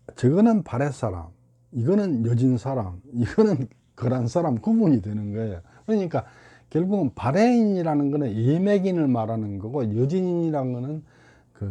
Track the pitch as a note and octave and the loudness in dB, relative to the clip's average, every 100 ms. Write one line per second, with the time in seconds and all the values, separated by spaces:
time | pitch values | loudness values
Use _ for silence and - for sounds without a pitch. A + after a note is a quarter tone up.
0 | - - B2 E3+ A#3 A3 D#3+ A2+ C#3+ C3 | -20 0 2 4 4 4 0 -4 -4 -4
1 | A2+ F2+ E2 - _ _ _ B2+ A#2+ G3+ | -6 -6 -12 -20 _ _ _ -4 0 2
2 | G3 B2 A#2 A#2+ C3 B2 C3+ C3 G#2 F2+ | 2 0 0 2 2 0 -2 -4 -6 -12
3 | - A#2+ G#2+ - G#3+ C#3+ - _ _ - | -10 -4 -2 2 2 2 -4 _ _ -6
4 | A#2 B2+ A#2 F3 E3 A2+ G#3+ A3+ G3 B2+ | -2 -2 0 0 0 -2 0 2 4 2
5 | G2+ G#2 G2+ G2+ A2+ F2 - - - A3 | 0 -6 -6 -6 -6 -8 -16 -16 -4 -2
6 | F3+ C#3 - - - - _ D#3 F#3 G3+ | -2 -4 -6 -20 -20 -20 _ -2 0 0
7 | C#3+ - A#2 E3 A#3 A#3+ G#3+ F#3 E3 D3 | 0 -2 0 2 4 4 2 2 0 0
8 | C#3+ D3 C3 G#2+ A#2+ D#3+ G3 G3+ F#3+ F3 | 0 0 -2 0 2 2 2 2 2 0
9 | C#3+ A#2+ A2 A2+ G#2 G2 G#2+ C#3+ A2+ G#2+ | 2 0 0 -4 -4 -6 -6 -4 -2 0
10 | C#3 F#3 F3+ F3 E3 D3 C3 B2 C3 D#3 | 0 0 0 0 0 -2 -4 -4 -6 -10
11 | - _ - _ _ _ G2+ | -12 _ -20 _ _ _ -8